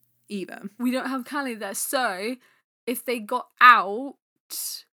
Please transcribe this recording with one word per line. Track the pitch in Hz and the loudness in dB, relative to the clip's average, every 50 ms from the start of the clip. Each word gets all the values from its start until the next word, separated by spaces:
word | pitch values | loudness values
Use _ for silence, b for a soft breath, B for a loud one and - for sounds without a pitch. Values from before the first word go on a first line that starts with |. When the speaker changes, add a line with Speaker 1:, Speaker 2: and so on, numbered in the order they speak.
| _ _ _ _ _ - | _ _ _ _ _ -8
Speaker 1:
either. | 208 196 175 - - - - 202 - - | -8 -6 -6 -8 -10 -12 -12 -14 -10 -2
Speaker 2:
We | 240 247 | -2 0
don't | 247 254 254 262 | 0 0 -2 -2
have | 269 262 247 | -4 -4 -6
Callie | - - 294 277 254 233 | -4 -4 -4 -4 -4 -6
there, | 208 220 196 - | -6 -6 -6 -4
so | - - - - 262 247 220 190 180 202 233 254 247 b b b b b _ _ _ - | -6 -4 0 0 2 2 2 0 -2 -4 -4 -6 -6 b b b b b _ _ _ -6
if | - 254 247 - | -4 -4 -4 -2
they | - 240 247 | -2 -4 -4
got | 208 208 254 240 - _ _ - | -2 -2 -4 -4 -4 _ _ 6
out, | 240 254 240 214 180 196 202 233 269 285 - _ _ _ _ _ _ _ - - - - - - - _ _ _ | 8 8 8 8 6 2 -2 -4 -6 -8 -10 _ _ _ _ _ _ _ -10 -8 -8 -8 -8 -10 -14 _ _ _